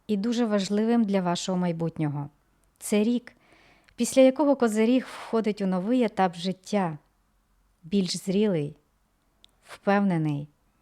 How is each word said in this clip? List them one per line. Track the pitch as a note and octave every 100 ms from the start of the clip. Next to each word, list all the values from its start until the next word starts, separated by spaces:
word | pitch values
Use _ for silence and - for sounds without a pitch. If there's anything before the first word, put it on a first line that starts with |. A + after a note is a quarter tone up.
| -
і | G#3
дуже | A3+ A#3
важливим | A#3 G#3 F#3+ G#3 A3+ A#3
для | G#3 G3
вашого | F3+ F3 - F#3
майбутнього. | F3+ E3 E3 D#3+ D3+ C#3+ C#3+ _ _ _ _ _
Це | - G#3
рік, | A3+ A#3+ - _ _ _ _ _ _ -
після | A#3+ C4
якого | C4 C4 C#4+ C#4
Козиріг | A#3 G#3+ A3+ B3+ -
входить | - - A3+ G#3+ G3+
у | G3
новий | F#3 G3 B3+
етап | A3 - F#3+
життя, | F3 F#3 F3+ - G#3 F3 D3+ _ _ _ _ _ _ _ _
більш | D#3+ G3+ F3 F3
зрілий, | - F#3+ G#3+ E3+ C#3+ - _ _ _ _ _ _ _ _
впевнений | - - - G3+ G3+ E3+ D#3 C#3+ D3 _ _ _